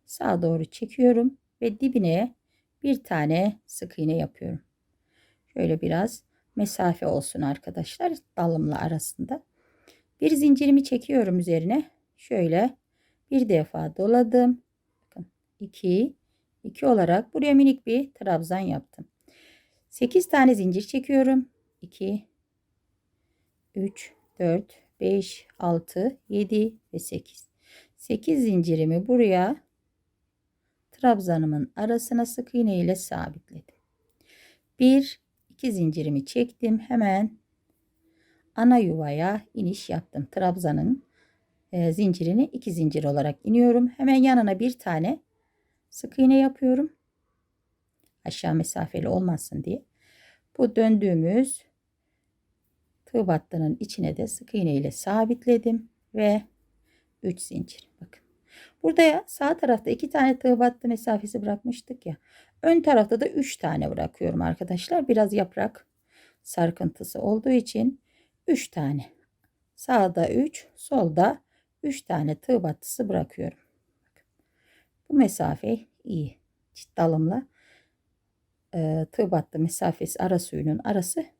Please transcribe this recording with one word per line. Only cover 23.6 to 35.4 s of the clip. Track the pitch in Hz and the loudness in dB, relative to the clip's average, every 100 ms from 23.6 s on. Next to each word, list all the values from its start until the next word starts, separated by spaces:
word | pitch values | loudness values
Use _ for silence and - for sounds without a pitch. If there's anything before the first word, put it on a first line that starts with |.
| _ | _
üç, | - 196 - - _ _ - | -6 -6 -8 -18 _ _ -4
dört, | 175 175 208 _ _ - | 0 0 -4 _ _ -4
beş, | 190 196 190 - - - | 0 0 -2 -10 -20 -6
altı, | 175 170 170 - 220 269 - | -2 -2 -2 -4 -4 -4 -6
yedi | 202 202 214 220 220 _ | -4 0 0 -2 -4 _
ve | 170 | -14
sekiz. | - - - - - _ _ - _ _ | -10 -12 -12 -20 -20 _ _ -20 _ _
Sekiz | - 220 320 302 | -6 -4 0 0
zincirimi | 233 185 165 160 160 170 202 | 2 2 2 0 0 0 2
buraya | 247 220 185 185 294 _ _ _ _ _ _ _ _ _ _ _ _ _ | 2 4 4 0 -2 _ _ _ _ _ _ _ _ _ _ _ _ _
trabzanımın | _ 254 214 180 170 156 147 - - | _ 2 2 0 0 0 -2 -4 -6
arasına | 214 233 233 233 240 | -4 -4 -2 -4 -4
sık | - 247 | -6 -6
iğne | 247 226 185 | -2 0 2
ile | 175 | 0
sabitledim. | 185 - - 160 151 - 160 - _ _ _ _ _ _ _ _ _ _ - | -2 -6 -8 -10 -12 -20 -20 -20 _ _ _ _ _ _ _ _ _ _ 2
Bir, | 254 269 277 - _ _ | 6 6 4 -6 _ _